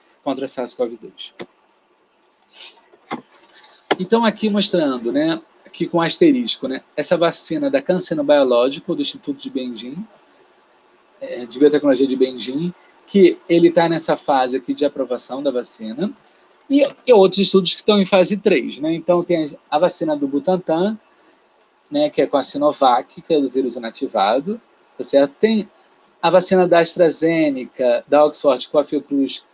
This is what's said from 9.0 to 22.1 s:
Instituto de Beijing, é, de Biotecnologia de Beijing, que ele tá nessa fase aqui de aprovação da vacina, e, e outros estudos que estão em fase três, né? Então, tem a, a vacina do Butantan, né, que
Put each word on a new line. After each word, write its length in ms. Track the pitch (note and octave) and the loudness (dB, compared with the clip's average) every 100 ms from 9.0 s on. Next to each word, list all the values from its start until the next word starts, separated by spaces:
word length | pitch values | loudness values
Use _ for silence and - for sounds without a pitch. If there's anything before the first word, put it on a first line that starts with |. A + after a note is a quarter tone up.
Instituto 400 | C#3 B2+ - C#3 | -6 -8 -10 -10
de 80 | - | -10
Beijing, 460 | C3 B2+ A2+ A#2+ D#3 A3 _ _ _ _ _ _ _ _ _ _ _ | -8 -8 -10 -12 -14 -14 _ _ _ _ _ _ _ _ _ _ _
é, 240 | C4+ B3+ - | -12 -12 -10
de 100 | B2+ | 2
Biotecnologia 480 | C#3+ D3 C#3+ B2+ C3+ | 4 4 2 2 0
de 100 | B2+ | 0
Beijing, 560 | C3 B2+ B2 C#3 F3 - _ _ _ | -2 -2 -6 -6 -6 -8 _ _ _
que 320 | G3+ F3 - - | 4 4 2 0
ele 220 | E3+ E3+ | 4 4
tá 180 | E3+ E3+ | 4 0
nessa 260 | E3 - D3 | 0 -2 -2
fase 400 | - C#3 B2+ C3 | 0 0 0 -4
aqui 200 | C3 C#3 | -6 -4
de 100 | C#3+ | -4
aprovação 560 | C#3+ B2 A#2+ - - | -4 -6 -6 -8 -6
da 80 | D3 | -4
vacina, 640 | B2 A#2 - A2 A#2+ G#3 - _ _ _ _ - | -4 -6 -12 -12 -6 -8 -8 _ _ _ _ -2
e, 120 | C#4 C#4+ - - | 0 0 -2 4
e 60 | |
outros 260 | A3+ F#3+ F#3+ | 6 6 4
estudos 320 | F#3+ G3 F3 | 2 2 2
que 100 | - | 0
estão 180 | - G#3 | 0 2
em 60 | F#3 | 2
fase 320 | F#3+ F3+ G3+ | 2 2 0
três, 420 | G#3 D#3+ A2+ - | 0 0 -2 -6
né? 140 | D3+ | -6
Então, 280 | E3 E3 F3 | -4 0 0
tem 240 | E3+ E3+ D3+ | 0 -2 -4
a, 300 | - _ D3+ | -10 _ 0
a 40 | |
vacina 360 | F3 - D#3+ D3 | 0 0 -4 -2
do 120 | C#3+ | -2
Butantan, 720 | C#3+ C#3 F#3 F3+ D#3+ G3 A3 _ _ _ _ _ _ _ _ _ | -2 -2 -2 -2 -2 -2 -4 _ _ _ _ _ _ _ _ _
né, 180 | D3 | -2
que 120 | D3 | -2